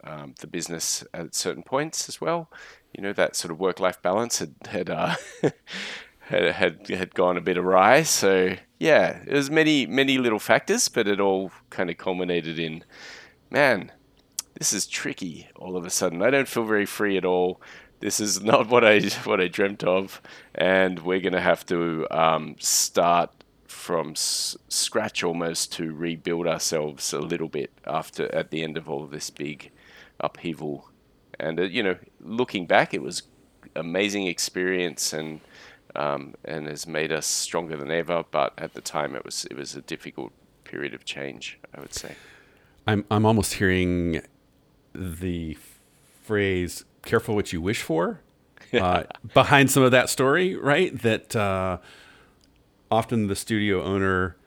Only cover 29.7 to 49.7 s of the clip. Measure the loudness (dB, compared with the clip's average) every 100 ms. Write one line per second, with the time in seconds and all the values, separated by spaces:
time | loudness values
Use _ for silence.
29.7 | _ -20 -20 -20 -8 -8 -6 -8 -8 -8
30.7 | -10 -14 _ _ _ _ -6 -4 -2 -2
31.7 | 0 0 -2 -8 -20 -6 -2 -2 -2 2
32.7 | 4 4 -2 -6 -8 -12 _ _ _ -12
33.7 | -8 -4 0 0 0 -2 -4 -4 -2 0
34.7 | 0 -2 -4 -6 -4 -8 -10 -16 -20 -20
35.7 | -20 -12 -6 -4 -4 -8 -14 -10 -8 -8
36.7 | -10 -6 -4 -2 -2 -2 -4 -2 -4 -4
37.7 | -6 -2 -2 0 -2 -2 0 0 -2 -12
38.7 | -10 -6 -4 -4 -6 -10 -10 -10 -10 -12
39.7 | -12 -10 -12 -10 -12 -14 -16 _ _ -14
40.7 | -10 -8 -10 -12 -10 -10 -10 -14 -16 -20
41.7 | -18 -12 -12 -12 -16 -20 -20 -20 _ _
42.7 | _ 0 0 2 2 4 4 2 2 2
43.7 | 4 2 2 0 -2 -6 _ _ _ _
44.7 | _ _ -10 -8 -6 -6 -4 -6 -10 -16
45.7 | -20 _ _ _ _ -4 0 2 0 -2
46.7 | -6 -16 _ -2 0 2 -2 -2 -2 -2
47.7 | -2 -2 0 0 -4 _ _ _ _ -2
48.7 | 2 4 2 0 -10 2 4 8 8 6